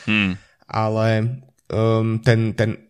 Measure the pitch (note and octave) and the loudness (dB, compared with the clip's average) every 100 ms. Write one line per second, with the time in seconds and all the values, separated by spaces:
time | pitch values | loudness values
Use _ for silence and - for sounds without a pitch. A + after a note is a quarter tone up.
0 | - G#2+ G2 F#2 - _ - A2 A2 A2 | -4 0 0 -4 -12 _ -8 -4 -2 0
1 | A2+ A2 A#2 C3 - _ _ G#2 A2+ A2 | 0 0 -2 -6 -14 _ _ 0 2 2
2 | A2+ A2 A#2+ A2+ A2+ G2+ A2 - | 0 0 2 2 2 0 -2 -2